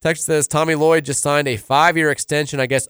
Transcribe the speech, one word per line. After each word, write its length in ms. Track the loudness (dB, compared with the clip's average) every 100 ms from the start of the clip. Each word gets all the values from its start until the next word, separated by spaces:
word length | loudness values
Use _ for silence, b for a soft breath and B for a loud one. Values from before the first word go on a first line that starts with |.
Texas 240 | -4 -4 -2
says, 220 | -2 0
"Tommy 280 | 0 0 2
Lloyd 280 | 2 2
just 180 | 0 -4
signed 260 | 0 0 0
a 100 | -4
five-year 520 | 0 2 4 2 0
extension. 520 | 0 -2 -2 -2 -2
I 60 | 0
guess 200 | -2 -2